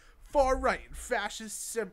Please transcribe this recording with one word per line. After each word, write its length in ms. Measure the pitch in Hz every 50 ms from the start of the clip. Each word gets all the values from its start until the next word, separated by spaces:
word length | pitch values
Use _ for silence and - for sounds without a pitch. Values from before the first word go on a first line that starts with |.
| - - - - -
"Far 320 | - - 294 269 262 262 269
right 220 | 262 247 190 - - -
and 80 | -
fascist 720 | - - - 247 214 202 208 - - 220 214 - - - -
sym-, 220 | - 233 214 185